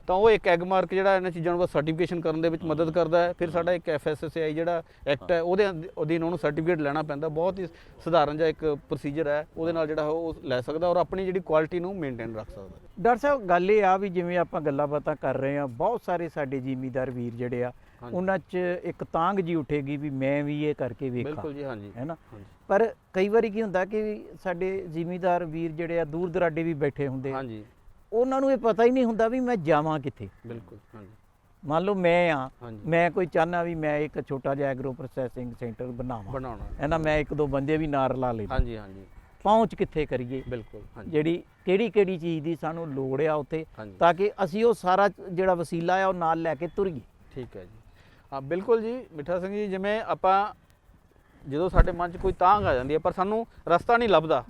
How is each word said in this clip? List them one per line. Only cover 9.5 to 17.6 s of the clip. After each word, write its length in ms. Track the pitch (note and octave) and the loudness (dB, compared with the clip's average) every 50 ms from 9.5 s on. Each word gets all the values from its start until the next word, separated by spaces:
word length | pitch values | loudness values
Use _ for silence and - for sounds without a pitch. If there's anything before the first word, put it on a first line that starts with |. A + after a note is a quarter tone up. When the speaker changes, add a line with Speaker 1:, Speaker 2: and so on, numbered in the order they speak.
| - | -8
Speaker 1:
ਉਹਦੇ 160 | E3 E3 E3+ | -4 -2 -2
ਨਾਲ 140 | E3 E3 D#3+ | 0 0 0
ਜਿਹੜਾ 160 | D3+ D#3 D#3 | 0 0 0
ਉਹ 320 | D3+ D3+ D#3 E3 E3 D#3+ D3+ D#3 - | 0 0 -2 -2 -2 -4 -6 -6 -4
ਲੈ 160 | C#3 B2+ B2+ | -2 -2 -2
ਸਕਦਾ 280 | A#2+ - D3 D#3+ F3 F3 | -2 -2 -2 0 2 2
ਔਰ 80 | F3 | 4
ਆਪਣੀ 280 | F3 D#3+ - F#3+ F#3 F#3+ | 2 2 0 -2 -4 -2
ਜਿਹੜੀ 160 | F#3 F3+ F#3+ | -2 -2 -2
ਕੁਆਲਿਟੀ 400 | F3+ - D#3 D#3 D#3+ D3+ F3+ F3 | 0 2 2 2 2 2 -2 -4
ਨੂੰ 160 | E3+ F#3 G3+ | -4 -4 -6
ਮੇਨਟੇਨ 400 | F#3 D3+ C3+ B2+ A2+ A2+ A2+ A2+ | -6 -6 -6 -6 -6 -8 -8 -8
ਰੱਖ 120 | G#2+ G#2+ - | -10 -10 -12
ਸਕਦਾ। 320 | - G#2 G2 F#2 - - - - - - | -14 -16 -16 -16 -18 -20 -20 -18 -6 0
Speaker 3:
ਡਾਕਟਰ 200 | E3+ A#3 B3 A3 | 2 2 4 4
ਸਾਹਿਬ, 220 | - C#4+ C#4+ C4 | 2 2 0 0
ਗੱਲ 280 | G3+ F3+ F3 F3 F3+ F#3+ | 2 2 2 4 6 6
ਇਹ 140 | G#3+ G#3+ G3+ | 6 6 6
ਆ 120 | F#3 F#3 | 6 4
ਵੀ 120 | G3 G3+ G3+ | 4 2 0
ਜਿਵੇਂ 300 | F3 F3+ F3 F3 F3+ F3 | -2 -2 -2 0 0 0
ਆਪਾਂ 220 | E3 - - F3 | 0 0 -2 -2
ਗੱਲਾਂ 260 | D3 D3+ C#3 C#3 D3 | -2 0 0 0 0
ਬਾਤਾਂ 300 | C#3+ D3 D3 - D#3 D3+ - | 0 -2 -2 -2 -2 -4 -2
ਕਰ 140 | - C3+ B2+ | -2 -2 -2
ਰਹੇ 220 | B2 C3 C#3 C#3+ C#3+ | 0 -2 -2 -2 -2
ਹਾਂ, 80 | C#3+ | -4
ਬਹੁਤ 360 | C3 A#2 A#2+ E3 G#3 A#3+ G3+ - | -4 -4 -2 -2 0 -2 -2 -2
ਸਾਰੇ 220 | - F3+ E3 E3+ D#3 | -2 -2 -2 -2 -4
ਸਾਡੇ 320 | - D#3 D3 C3 C#3 C3+ | -4 -4 -4 -4 -4 -4
ਜ਼ਿਮੀਂਦਾਰ 500 | B2+ C3+ C3 B2+ C3 C3 B2 C3 B2+ C3 | -4 -4 -4 -4 -6 -4 -4 -4 -4 -4
ਵੀਰ 240 | B2 B2 A#2+ A#2+ A#2 | -4 -6 -6 -6 -6
ਜਿਹੜੇ 300 | A#2 B2 B2 B2 A#2+ | -6 -4 -4 -2 -2